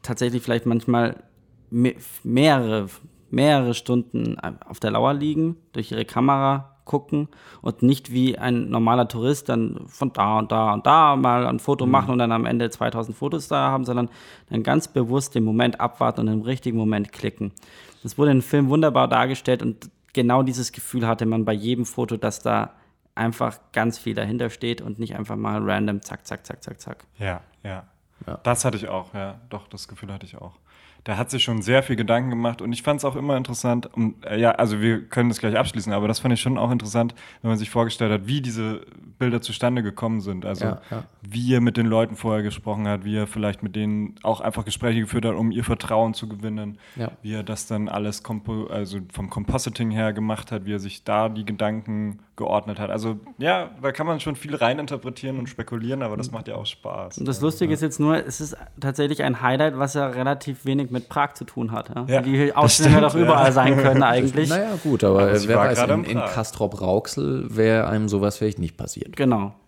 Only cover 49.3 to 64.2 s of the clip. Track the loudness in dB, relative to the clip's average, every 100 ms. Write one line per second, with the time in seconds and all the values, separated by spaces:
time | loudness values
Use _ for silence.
49.3 | -6 -2 -2 -4 -4 -2 0 0 0 -2
50.3 | -4 -6 -8 -4 -6 -6 -10 0 0 0
51.3 | -2 -8 -2 -2 -2 -4 -4 -4 -8 _
52.3 | -8 -2 -2 -2 -8 -6 -4 -4 -6 -12
53.3 | -4 0 0 -2 -4 -6 -2 -4 -2 -4
54.3 | -8 -8 0 0 0 -4 -8 -8 -8 -6
55.3 | -6 -8 -10 -8 -6 -4 -4 -4 -4 -6
56.3 | -8 -10 -8 -8 -10 -10 -10 -10 -6 -4
57.3 | 0 -2 0 0 0 -2 0 2 2 -2
58.3 | -10 -10 -12 -18 -6 -6 0 0 0 0
59.3 | 0 0 2 2 2 -2 0 -2 0 -2
60.3 | -2 -6 -6 -2 -2 -2 -6 -4 -2 -2
61.3 | -2 -12 -6 -4 -4 -6 -8 0 2 4
62.3 | 2 4 6 6 8 8 8 8 6 6
63.3 | 8 8 6 6 6 6 6 6 6